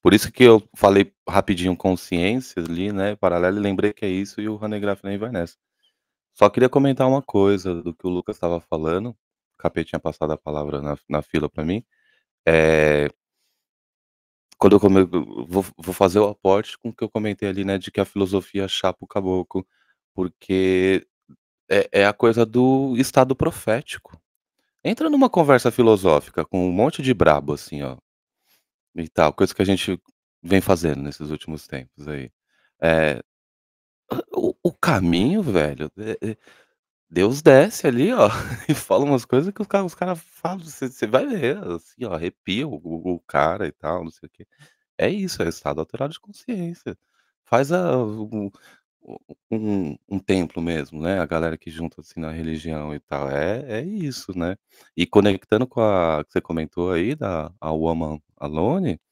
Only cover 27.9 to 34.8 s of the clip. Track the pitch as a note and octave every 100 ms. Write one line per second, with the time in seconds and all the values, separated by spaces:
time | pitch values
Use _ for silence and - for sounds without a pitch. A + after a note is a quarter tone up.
27.9 | B1 _ _ _ _ _ _ _ _ _
28.9 | - D#2+ - D#2 - F#2+ - G2 F#2+ -
29.9 | F2+ _ _ _ _ E2 F#2+ - F2+ E2
30.9 | C2+ C#2+ - D2+ D2+ - D#2 - C#2 B1+
31.9 | _ D2 D2 B1 _ _ _ _ _ E2
32.9 | D#2+ D#2 B1 - _ _ _ _ _ _
33.9 | _ _ A#3+ - - - - F3 -